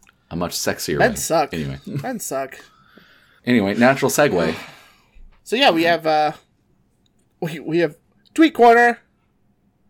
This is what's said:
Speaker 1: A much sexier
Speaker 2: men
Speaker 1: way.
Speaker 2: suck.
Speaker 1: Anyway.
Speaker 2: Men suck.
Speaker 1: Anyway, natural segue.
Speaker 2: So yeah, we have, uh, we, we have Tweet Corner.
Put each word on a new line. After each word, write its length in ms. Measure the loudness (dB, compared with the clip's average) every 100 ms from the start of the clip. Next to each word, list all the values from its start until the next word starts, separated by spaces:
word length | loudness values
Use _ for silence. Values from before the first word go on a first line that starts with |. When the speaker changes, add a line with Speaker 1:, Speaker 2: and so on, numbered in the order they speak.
| _ _ -12
Speaker 1:
A 60 | -8
much 160 | -6
sexier 460 | -6 -6 -6 -4 0
Speaker 2:
men 120 | 0
Speaker 1:
way. 40 | 0
Speaker 2:
suck. 380 | -4 -2 -2
Speaker 1:
Anyway. 240 | -6 -8 -10 -10
Speaker 2:
Men 340 | -10 -10 -10
suck. 380 | -10 -10 -10 -14 -20 _ _ _ _ _ _ _ -2
Speaker 1:
Anyway, 280 | 0 0
natural 360 | 2 2 2 -2
segue. 440 | 0 0 0 -2 -6 -12 -20 _ _ _ -20 -20 _
Speaker 2:
So 120 | -6 0
yeah, 140 | 2
we 140 | 2
have, 220 | 2 0 0
uh, 260 | 0 0 -4 _ _ _ _ _ _ _ _ _ -12
we, 200 | -10 -10
we 180 | -6 -2
have 180 | -2 -4 _ _ _
Tweet 200 | 2 2
Corner. 440 | 6 6 6 4 0 _ _ _ _ _ _ _ _ _